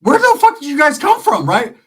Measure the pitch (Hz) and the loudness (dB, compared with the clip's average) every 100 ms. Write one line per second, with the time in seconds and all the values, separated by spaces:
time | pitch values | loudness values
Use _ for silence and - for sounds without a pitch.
0 | 190 359 494 466 453 453 285 277 302 - | 2 2 2 4 2 0 -10 -2 0 0
1 | - 453 - 214 143 190 233 - | -2 -2 0 -4 -2 -2 -4 -10